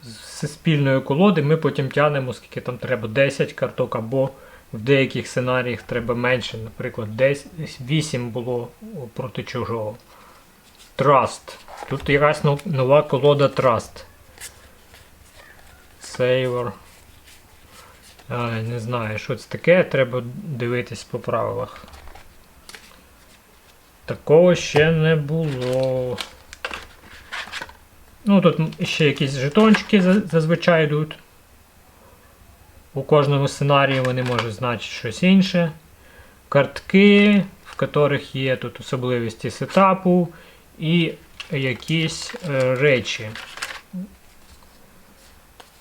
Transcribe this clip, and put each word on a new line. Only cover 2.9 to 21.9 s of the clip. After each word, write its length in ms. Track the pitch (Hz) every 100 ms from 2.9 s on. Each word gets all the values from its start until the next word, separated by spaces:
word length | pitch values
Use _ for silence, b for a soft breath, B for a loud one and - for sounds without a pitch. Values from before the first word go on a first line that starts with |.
| 123 113
десять 460 | 107 139 135 147
карток, 420 | - 123 - 123 123
або 340 | 113 135 131 B B B B
в 60 | 117
деяких 480 | 113 139 131 127 110
сценаріях 540 | - 127 127 123 113
треба 340 | - 120 117 120
менше, 420 | 123 127 - 113
наприклад, 600 | 110 - 127 120 107 110
десять, 340 | 135 139 - - 147 - 127
вісім 400 | 156 151 131 120
було 380 | 117 120 123 120 - 220 214 120
проти 300 | - 127 -
чужого. 520 | 120 127 110 117 107 - _ b b b b _ _ _ - -
Trust. 600 | 127 139 113 - - - - - -
Тут 200 | 143 -
якась 340 | 143 147 151
нов-, 300 | 151 143 -
нова 280 | 139 127 143
колода 440 | 147 135 143 143 139
Trust. 580 | - 127 110 - - - - - - - - - - _ - - - - - B B B B - -
Saver. 720 | - - 127 127 127 123 120 104 - - - - - - - - - B B B B B -
А, 220 | 123 120
не 280 | 113 113 120
знаю, 380 | 110 123 110 107
що 180 | - 131
це 140 | -
таке, 340 | - - 180
треба 400 | 180 139 127 127 127 135
дивитись 680 | 170 131 120 123 120 107
по 160 | - 120
правилах. 680 | - 117 107 107 107 - -